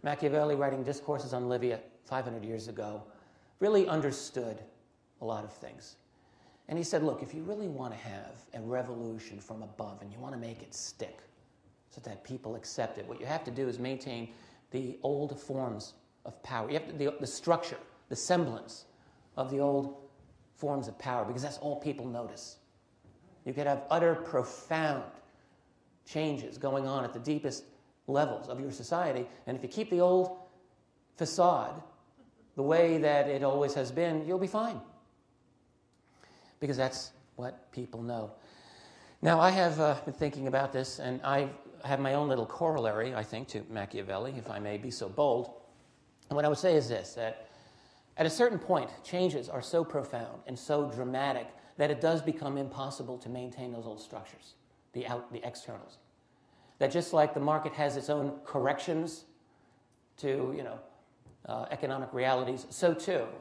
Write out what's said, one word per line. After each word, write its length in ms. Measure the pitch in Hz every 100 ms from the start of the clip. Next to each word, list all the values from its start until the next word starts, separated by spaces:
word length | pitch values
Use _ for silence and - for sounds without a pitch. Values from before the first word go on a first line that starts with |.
Machiavelli, 540 | 147 143 151 151 151 143
writing 280 | 139 135
Discourses 500 | 127 139 - 143 123
on 160 | 123 123
Livia 320 | 123 123 110 - - -
five 180 | 131
hundred 220 | 123 113 107
years 240 | 113 110
ago, 340 | 107 104 107 - - - _ _ _
really 280 | 202 208 180
understood 680 | 160 143 123 - 135 117 107 - - _ _ _ _
a 40 | 113
lot 180 | 107
of 80 | 104
things. 460 | - - - - - _ _ _ _ _ _ -
And 80 | 160
he 60 |
said, 200 | 165 175
"Look, 180 | 151 -
if 120 | 131
you 100 | 156
really 240 | 165 208 196
want 260 | 139 127
to 60 | 107
have 460 | 110 98 - - -
a 80 | 120
revolution 800 | 110 127 123 117 117 113 107 -
from 220 | - 110
above 400 | 107 - 107 101
and 100 | 104
you 40 | 107
want 160 | 139
to 60 | 127
make 240 | 117 113
it 100 | -
stick 460 | - - - 104 - - _ _ _ _ _ _
so 100 | -
that 220 | 113 101
people 320 | - 123 107 117
accept 420 | - - 113 -
it, 80 | 98
what 140 | 120
you 60 | 120
have 180 | 160
to 80 | 160
do 160 | 120 131
is 100 | 120
maintain 520 | 127 131 143 120 113 - - - _
the 260 | 127 127 -
old 340 | 135 143 147 139
forms 560 | - 135 127 104 107 - _ _
of 180 | 120 -
power. 300 | - 127 107
You 80 | 151
have 80 | 160
to, 60 |
the, 200 | 160 143 143
the 80 | 123
structure, 500 | - - 170 - 127 - - _
the 80 | 113
semblance 720 | - 180 151 113 - - - _ - _ _ -
of 160 | 131
the 80 | 139
old 380 | 143 139 139 139 - _ - - _ _
forms 320 | 147 139 117
of 100 | 101
power, 280 | 135 123 104
because 160 | 127
that's 160 | 143 -
all 180 | 147 143
people 300 | 156 139 123
notice. 520 | 120 113 - - - _ _ _ _ - - - - -
You 80 |
could 140 | 135 143
have 160 | 139 -
utter, 260 | 160 170 160
profound 880 | - 135 120 - - 160 156 135 - - - _ _ _ _ _ _ _ -
changes 520 | 151 156 139 - -
going 300 | 143 135 135
on 160 | 135
at 100 | 123
the 60 | 120
deepest 460 | 120 151 143 123 - - _ _ -
levels 400 | 139 143 104 -
of 120 | 123
your 120 | 135
society, 540 | - 120 170 160 127 123 - -
and 100 | 127
if 60 |
you 60 | 190
keep 200 | 214 214
the 100 | 175
old 380 | 180 185 180 - - - _ _ _ _ _ -
facade 640 | 165 - 175 151 120 151 - - _ _ - _ _ -
the 60 |
way 360 | 139 165 170 160
that 280 | 151 147 143
it 160 | 135
always 300 | 139 139 143
has 180 | 147 127
been, 340 | 127 170 156 156
you'll 120 | 185
be 100 | 190
fine." 320 | 214 233 220 - - _ _ _ _ _ _ _ _ _ _ _ _ - - - _
Because 180 | 143 127
that's 340 | 131 - - - _ -
what 340 | 123 - -
people 320 | - 120 113
know. 280 | 117 120 107 - - - - - - - - -
Now, 160 | 160 165
I 100 | 180
have, 300 | 185 175 156
uh, 160 | 151 147 -
been 80 |
thinking 340 | 131 151 139 135
about 240 | 135 135
this, 280 | 131 131 -
and 200 | 127 127
I 260 | 135 139 139 135 - -
have 160 | 127 139
my 140 | 135
own 140 | 139 147
little 180 | 131 113
corollary, 680 | - 170 156 113 104 120 123
I 80 |
think, 240 | 107 131 127
to 180 | 110 -
Machiavelli, 680 | 110 101 104 98 98 127 135
if 100 | 110
I 120 | 101
may 180 | 104 104
be 140 | 127
so 180 | - 98
bold. 400 | 98 147 120 123 - - - _ _ _ _ -
And 60 | 143
what 100 | 151
I 40 |
would 100 | 143
say 160 | 185 156
is 120 | 117
this, 280 | 113 92 -
that 320 | 113 113 - - - - - _ _ -
at 100 | 160
a 20 |
certain 300 | 160 240 202
point, 320 | - 170 123 -
changes 460 | - 180 185 143 -
are 140 | 135
so 200 | - 170
profound 600 | 160 151 - 120 117 120 -
and 140 | 127
so 320 | - 147 143
dramatic 560 | 117 123 131 139 123 117 - - -
that 120 | 147
it 100 | 135
does 220 | 160 165
become 360 | 151 156 143 139
impossible 580 | 135 139 135 139 127 127
to 120 | 120
maintain 420 | 123 127 123 123
those 160 | 117 113
old 120 | 107
structures, 540 | - 113 - - - - _ _ _
the 140 | 123 120
out-, 260 | 123 120
the 100 | 120
externals. 540 | 120 117 - 110 107 - _ _ _ _ _ _ - _
That 140 | 139
just 200 | 170 -
like 220 | 165 151
the 60 | 151
market 340 | 143 156 156
has 240 | 143 143 135
its 120 | -
own 280 | 147 143 139 -
corrections 800 | 139 127 147 - 160 165 - - _ _ _ _ _ _ _ _ -
to, 360 | 143 135 131 147
you 80 |
know, 140 | 123 113 - - _ _ - - -
uh, 180 | 113 120
economic 420 | 147 135 135 127
realities, 540 | 127 127 127 127 127 -
so 240 | - 175
too 320 | 165 - 170 113 -